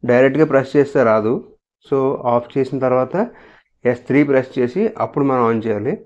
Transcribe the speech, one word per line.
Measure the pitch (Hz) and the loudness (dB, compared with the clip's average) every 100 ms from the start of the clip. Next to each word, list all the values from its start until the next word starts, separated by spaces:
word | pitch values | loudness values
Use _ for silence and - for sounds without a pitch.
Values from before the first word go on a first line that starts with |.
డైరెక్ట్గా | - 120 135 139 156 | 2 4 4 4 2
ప్రెస్ | 135 131 | 2 2
చేస్తే | 147 139 143 | 0 2 2
రాదు. | 117 110 107 156 - _ _ _ _ | 2 2 0 -4 -6 _ _ _ _
So, | 139 131 - 123 | -2 -2 -2 -2
ఆఫ్ | 120 120 | -2 -2
చేసిన | 139 131 139 | -4 -4 -2
తర్వాత | 127 127 127 180 226 - - _ _ _ 120 | 0 0 -2 -4 -6 -8 -20 _ _ _ -4
ఎస్ | 123 | -4
త్రీ | - 135 | 0 0
ప్రెస్ | 143 135 127 | 2 0 -2
చేసి | - 123 180 220 - | -4 -4 -2 -4 -4
అప్పుడు | 117 - 139 | -6 -2 -2
మనం | 127 117 | 0 0
on | 113 | -2
చేయాలి. | 110 104 113 196 | -2 -4 -4 -8